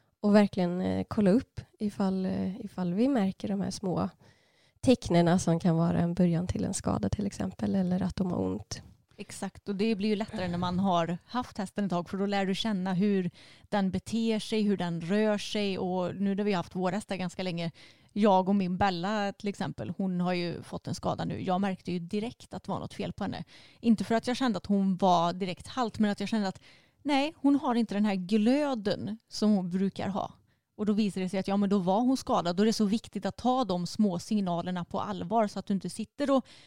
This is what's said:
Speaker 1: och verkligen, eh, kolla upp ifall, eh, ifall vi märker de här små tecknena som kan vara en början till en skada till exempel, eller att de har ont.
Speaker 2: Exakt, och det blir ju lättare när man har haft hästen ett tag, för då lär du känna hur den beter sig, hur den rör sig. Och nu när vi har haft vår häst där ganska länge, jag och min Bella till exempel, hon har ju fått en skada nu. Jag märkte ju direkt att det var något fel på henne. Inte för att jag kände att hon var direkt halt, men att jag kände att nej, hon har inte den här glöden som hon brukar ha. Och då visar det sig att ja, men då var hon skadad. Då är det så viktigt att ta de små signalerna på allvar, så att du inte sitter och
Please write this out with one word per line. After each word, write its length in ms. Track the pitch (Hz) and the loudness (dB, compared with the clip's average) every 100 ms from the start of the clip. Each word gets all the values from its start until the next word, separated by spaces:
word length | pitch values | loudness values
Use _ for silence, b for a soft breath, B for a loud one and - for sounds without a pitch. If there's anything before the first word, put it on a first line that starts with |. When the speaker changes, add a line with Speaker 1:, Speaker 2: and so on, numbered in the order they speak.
| B _ | B _
Speaker 1:
och 140 | 208 208 | 6 6
verkligen, 460 | 202 - 175 180 | 6 4 0 0
eh, 240 | 190 185 190 | 0 -2 -2
kolla 220 | - 196 | 2 4
upp 300 | 233 - - - _ | 4 2 -12 -18 _
ifall, 460 | 208 - 196 190 185 | -6 0 0 0 -2
eh, 340 | 190 190 208 202 | -2 -4 -6 -10
ifall 280 | - 180 | -4 -2
vi 140 | 180 262 | 2 2
märker 400 | 262 190 - 208 | 2 0 -2 -4
de 140 | 196 | -2
här 100 | 185 | -4
små 380 | - 190 170 185 - b b b b b b | -4 -4 -2 -4 -6 b b b b b b
tecknena 580 | - 247 - 170 170 180 | 2 2 4 4 6 4
som 200 | - 165 | 4 2
kan 160 | 180 160 | 4 4
vara 240 | 170 170 | 4 2
en 140 | 170 | 0
början 340 | 175 175 165 180 | 2 2 2 -2
till 180 | - - | -2 -4
en 80 | |
skada 360 | 196 - - 202 | -2 -2 -2 -2
till 160 | - 202 | -2 -4
exempel, 500 | - 190 - 208 196 | -4 -8 -4 -2 0
eller 260 | 180 180 | 0 0
att 120 | 185 - | -2 -2
de 160 | 185 | -2
har 80 | 175 | 0
ont. 400 | 185 196 - - - - _ - | -2 -4 -8 -14 -14 -20 _ -18
Speaker 2:
Exakt, 480 | 202 - 196 - - | -16 -10 -10 -10 -8
och 60 | 190 | -2
det 200 | 226 202 | 0 0
blir 140 | 214 | 0
ju 60 | 202 | 0
lättare 320 | 214 214 185 | -2 -6 -4
när 100 | 175 | -2
man 220 | 180 180 | -2 2
har 380 | 196 175 165 175 - | 2 2 0 -4 -6
haft 320 | 240 247 - | -6 -6 -8
hästen 280 | 190 - 202 | -6 -4 -2
ett 40 | |
tag, 180 | 175 175 | -2 -4
för 80 | 190 | -4
då 80 | 202 | -2
lär 200 | 202 190 | 0 0
du 100 | 190 | -2
känna 380 | 226 196 185 | -2 -2 0
hur 380 | 180 208 196 175 B B B B | 2 2 2 0 B B B B
den 220 | 208 190 | 0 0
beter 480 | 190 - 226 226 214 | -2 -4 -2 0 -2
sig, 220 | - 220 | -2 0
hur 160 | 208 190 | 2 0
den 240 | 175 170 | -2 -4
rör 360 | 165 208 214 208 | 0 2 2 0
sig. 400 | - 214 202 185 | -2 -2 -2 -2
Och 360 | 185 185 175 190 | -2 -2 -4 -2
nu 200 | 196 196 | -2 0
när 80 | |
vi 80 | 208 | 0
har 60 | 180 | 0
haft 180 | - 190 | -2 -2
vår 160 | 185 | -2
häst 160 | 196 - | -2 -4
där 80 | 190 | -6
ganska 280 | 180 - | -6 -4
länge, 280 | 185 170 170 B B B B | -4 -4 -6 B B B B
jag 360 | 208 208 185 185 | 2 6 6 4
och 60 | 202 | 2
min 220 | 180 180 | 0 2
Bella 560 | 202 175 185 214 202 - | 0 0 -2 -2 -2 -4
till 100 | 202 | -8
exempel, 440 | 202 165 - 107 175 | -6 -8 -6 -8 -4
hon 240 | 190 180 | -2 0
har 120 | 180 | 0
ju 280 | 180 175 - | 0 -2 -6
fått 240 | - 156 - | -10 -10 -8
en 80 | 175 | -6
skada 300 | - - 170 | -4 -4 -4
nu. 160 | - | -4
Jag 200 | 185 180 | -2 -2
märkte 300 | 196 185 - | -2 -4 -6
ju 80 | 175 | -6
direkt 540 | 170 208 233 - - | -4 -6 -6 -12 -14
att 100 | - | -12
det 80 | - | -8
var 80 | 120 | -8
något 140 | - | -8
fel 200 | - 196 | -8 -8
på 100 | - | -6
henne. 200 | 202 - - B B B | -8 -8 -12 B B B
Inte 240 | 233 208 | 2 2
för 120 | 190 226 | 2 0
att 120 | 247 | 0
jag 100 | 240 | -2
kände 200 | 254 185 | 0 -2
att 80 | - | 0
hon 320 | 202 190 180 | 2 2 2
var 360 | 190 170 170 | 4 4 2
direkt 340 | 180 185 175 - | -2 -6 -8 -10
halt, 320 | - 226 - | -6 -4 0
men 120 | 208 | 0
att 80 | 202 | 0
jag 100 | 202 | -2
kände 180 | 226 190 | -2 -2
att 140 | - b b b b | -6 b b b b
nej, 300 | - 277 294 - | 0 0 0 0
hon 180 | 277 285 | 2 2
har 200 | 302 233 | 2 0
inte 180 | 220 | 0
den 120 | 196 214 | 0 2
här 100 | 196 | 0
glöden 1040 | 180 214 214 277 285 247 202 - 120 220 _ | 0 2 4 2 0 -2 -2 -2 -4 -8 _
som 220 | - 214 | 0 2
hon 180 | 202 180 | 4 2
brukar 380 | 185 196 - - | 0 -2 -2 -4
ha. 240 | 190 - - _ _ _ - | -4 -6 -10 _ _ _ -4
Och 80 | 214 | 0
då 80 | |
visar 280 | 208 208 190 | 2 0 -2
det 80 | 185 | -2
sig 100 | 190 | -2
att 80 | 190 | 0
ja, 100 | 196 | 0
men 120 | 202 | 2
då 80 | 202 | 2
var 220 | 180 196 | 2 2
hon 160 | 254 262 | 2 0
skadad. 380 | - 208 170 180 | 0 0 0 2
Då 80 | |
är 40 | 220 | 2
det 60 | |
så 120 | 220 208 | 4 2
viktigt 400 | 220 - 196 196 | 0 -4 -8 -8
att 120 | - | -2
ta 260 | 240 254 | 0 0
de 240 | 208 180 175 | 0 -2 -2
små 320 | - 208 175 | 0 0 0
signalerna 680 | - 214 185 170 175 180 175 | -2 -2 0 -2 -2 -4 -4
på 140 | 190 | -6
allvar, 460 | 196 190 175 233 208 | -6 -6 0 2 2
så 120 | 196 | -2
att 60 | - | -4
du 80 | |
inte 160 | 196 180 | -4 -2
sitter 420 | - 214 - 269 | -8 -12 -4 2
och 140 | 269 b b | 2 b b